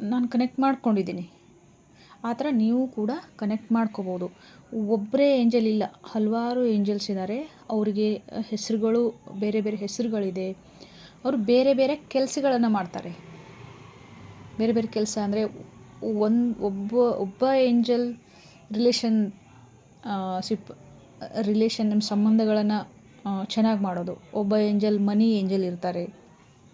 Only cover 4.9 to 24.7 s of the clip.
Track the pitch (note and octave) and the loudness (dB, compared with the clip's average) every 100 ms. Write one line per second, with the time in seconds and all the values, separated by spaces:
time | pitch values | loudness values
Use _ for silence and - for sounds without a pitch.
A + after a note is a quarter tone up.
4.9 | A3 G#3 C#4 C#4+ C4+ A#3 A#3+ A3 G#3+ G3 | -2 0 2 4 4 4 4 2 2 -2
5.9 | - - A3+ G#3+ A3+ A#3 B3 B3 G#3+ G3+ | -6 -8 -2 0 0 -2 0 2 2 0
6.9 | G#3 G3+ F#3+ F#3 A3+ D#4 - - A3 G#3+ | -2 -2 -4 -4 -6 -8 -14 -6 -2 0
7.9 | G3+ G#3+ G#3 - - A3 G#3+ - A3+ A3 | 0 0 -2 -6 -8 -6 -6 -2 0 2
8.9 | A#3 A#3+ - - G3 G#3 G#3+ G#3 G#3 G3+ | 2 0 -4 -12 -6 -2 0 -2 -4 -6
9.9 | - A#3 A3 G3 F#3 F#3 F#3+ - - - | -4 -4 -2 -4 -4 -6 -8 -14 -20 -20
10.9 | - - - B3+ C4+ G3+ A#3+ C4+ C4+ C4+ | -20 -20 -10 -4 -2 2 4 4 4 2
11.9 | D4 - C4+ C4+ - C#4 B3 A#3 G#3 F3 | 0 -4 -2 -2 0 0 2 2 0 -2
12.9 | - F3+ E3 - - - - - - - | -8 -12 -14 -18 -20 -20 -20 -20 -20 -20
13.9 | - - - - - - - A3+ A#3 A3 | -20 -20 -20 -20 -20 -14 -4 0 0 -2
14.9 | A3 G#3+ - G3+ G#3 G#3+ - - - - | -2 -4 -2 -2 -2 -2 -6 -18 -20 -20
15.9 | - A3 G#3+ G#3+ A#3 A#3+ A3 G3+ G3 G3+ | -10 -4 0 2 2 2 -2 -4 -4 -2
16.9 | A#3 A#3+ - F#3+ - B3+ C4+ B3+ A#3+ A#3 | 2 2 2 -4 -2 2 4 4 4 2
17.9 | A#3+ A#3+ A3+ - - - - - G#3+ A#3+ | 2 0 -6 -16 -20 -20 -20 -8 0 2
18.9 | A#3+ A#3 A3 G#3 - - - - - - | 2 2 2 0 -4 -20 -20 -20 -20 -20
19.9 | - A#3 G3 F#3 F#3 - G#3+ - - - | -16 -8 -6 -4 -4 -4 -6 -6 -20 -20
20.9 | - - - - - G3+ G#3+ A3 - G#3+ | -20 -20 -18 -10 -4 0 2 2 2 0
21.9 | G#3+ G#3 G#3 G#3+ A3 A3 G#3+ G#3 G#3+ - | 2 0 2 4 4 4 2 2 0 -4
22.9 | - - - G3+ G3 G3 - A3 G#3+ G3 | -14 -20 -12 -6 -6 -4 2 2 2 0
23.9 | F3 F3 - - - G3+ G#3+ G#3 | -2 -6 -8 -8 -4 0 2 2